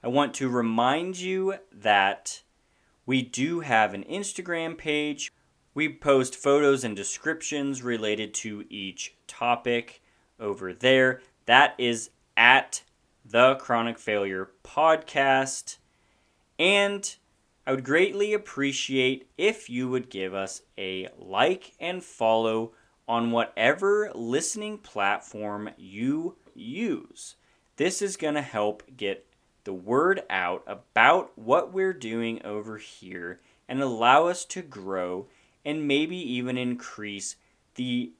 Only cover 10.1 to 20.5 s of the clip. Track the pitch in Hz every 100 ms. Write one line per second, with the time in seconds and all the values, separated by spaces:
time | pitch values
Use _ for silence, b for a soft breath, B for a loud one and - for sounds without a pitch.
10.1 | _ _ _ 110 98 92 90 127 131 131
11.1 | 127 B _ - 123 143 - 123 117 -
12.1 | _ _ - 120 131 - - _ _ _
13.1 | _ - 117 127 135 - 120 117 113 -
14.1 | 104 98 95 95 _ - - 160 160 160
15.1 | 143 135 131 135 - - - _ _ _
16.1 | _ _ _ _ - 170 202 202 202 196
17.1 | - _ _ _ _ - 135 123 151 196
18.1 | 196 208 208 208 - 139 131 - 135 127
19.1 | 131 - - 190 214 - 123 127 127 120
20.1 | 98 95 98 95